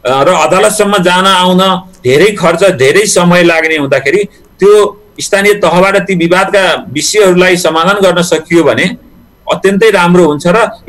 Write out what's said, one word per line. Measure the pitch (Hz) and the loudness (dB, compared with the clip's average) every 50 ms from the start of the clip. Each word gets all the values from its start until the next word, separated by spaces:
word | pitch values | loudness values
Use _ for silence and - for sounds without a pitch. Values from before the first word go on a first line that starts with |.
| _ | _
अ, | 123 131 135 139 | -2 0 0 2
र | 165 | 2
अदालतसम्म | 185 160 156 156 170 190 208 214 208 202 208 202 202 202 | 2 0 0 0 0 2 0 0 0 0 -2 0 0 0
जान | 175 180 180 180 185 | 0 0 0 2 2
आउन | 190 190 185 180 185 185 180 185 190 185 180 - - - - - | 2 2 2 2 2 2 2 0 0 -2 -4 -6 -14 -20 -8 -2
धेरै | 123 127 147 175 214 214 | 0 2 2 2 0 0
खर्च, | - 170 165 170 170 190 | 0 -2 -2 0 2 0
धेरै | 196 165 123 127 135 160 190 220 | 0 0 2 0 0 2 0 0
समय | 208 - - 175 175 175 175 175 | 0 0 0 0 2 2 2 2
लाग्ने | 170 165 160 160 160 160 | 2 0 0 -2 -2 -2
हुँदाखेरि | 156 143 139 139 135 135 165 165 202 202 202 _ _ _ _ _ _ | -4 -2 -2 -2 -2 -2 -2 -2 -2 -2 -4 _ _ _ _ _ _
त्यो | 185 202 208 214 208 - - - - _ _ - | 2 4 4 4 2 0 -4 -10 -20 _ _ -14
स्थानीय | - - - 196 196 208 202 | -8 -4 -4 -2 0 0 0
तहबाट | 175 185 170 160 180 185 196 196 | 0 0 0 2 2 0 2 0
ती | 202 185 190 190 | -2 -2 -2 -4
विवादका | 170 165 170 175 185 - - 202 202 190 175 156 127 120 - 127 | -2 0 0 0 0 0 0 0 0 0 0 -2 -4 -6 -10 -10
विषयहरूलाई | 147 147 - - 214 208 185 175 175 180 185 185 | -8 -6 -4 0 0 2 2 2 2 2 0 0
समाधान | 175 180 165 160 160 165 180 202 208 190 | 0 -2 -2 -2 0 0 0 0 0 0
गर्न | 185 175 175 175 | 0 0 0 -2
सकियो | 175 165 156 156 - 170 170 156 | -2 -2 -6 -4 -2 0 0 2
भने | 139 113 120 160 190 247 - - - _ - - _ _ _ _ - - | 2 0 0 -2 -4 -6 -10 -18 -20 _ -20 -20 _ _ _ _ -8 -8
अत्यन्तै | 175 - 190 196 196 214 226 | -2 -2 -2 0 2 2 2
राम्रो | 196 190 175 175 180 180 175 | 2 2 2 2 2 2 2
हुन्छ | 156 147 143 147 | 2 0 -2 -2
र | 175 175 226 226 214 - - - | -2 0 0 0 -2 -4 -12 -2